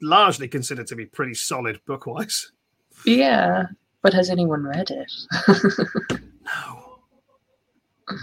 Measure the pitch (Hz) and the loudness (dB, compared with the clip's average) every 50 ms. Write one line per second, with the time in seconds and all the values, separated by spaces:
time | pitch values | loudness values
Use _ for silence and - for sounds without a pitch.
0 | 151 151 170 202 214 185 151 143 135 123 - 139 127 - 139 123 113 - - 117 | -2 4 6 6 6 6 2 0 -6 -8 -6 -6 -6 -6 -8 -10 -10 -12 -12 -14
1 | 110 101 _ - 139 127 113 - - - 156 127 123 113 107 - _ - 135 120 | -14 -14 _ -6 -6 -6 -6 -8 -6 -6 -4 -4 -4 -6 -6 -8 _ -10 -10 -8
2 | - 135 117 - 214 - - - - - _ _ _ _ _ _ _ _ _ - | -8 -10 -8 -8 -8 -6 -6 -8 -8 -10 _ _ _ _ _ _ _ _ _ -2
3 | - 226 233 254 269 269 240 - - 175 180 185 185 180 190 _ _ _ _ _ | 2 4 4 4 4 4 4 4 4 2 2 0 -2 -4 -8 _ _ _ _ _
4 | - 196 180 185 180 180 180 175 175 165 151 147 143 139 143 170 196 - 135 135 | 2 2 4 4 2 2 2 0 2 0 0 -2 -4 -6 -6 -6 -6 -6 -8 -10
5 | 135 - - - - - - - - - - - - 196 - - - - - - | -10 -12 -14 -14 -12 -8 -6 0 6 6 6 6 6 2 2 2 -4 -2 -2 -6
6 | - - - - - - - _ - - - - - - - - - - - _ | -4 -4 -8 -8 -10 -16 -20 _ -12 -10 -10 -10 -10 -12 -16 -18 -20 -20 -20 _
7 | _ _ _ _ _ _ _ _ _ _ _ _ _ _ _ _ _ _ _ _ | _ _ _ _ _ _ _ _ _ _ _ _ _ _ _ _ _ _ _ _
8 | _ - 98 - | _ -14 -12 -12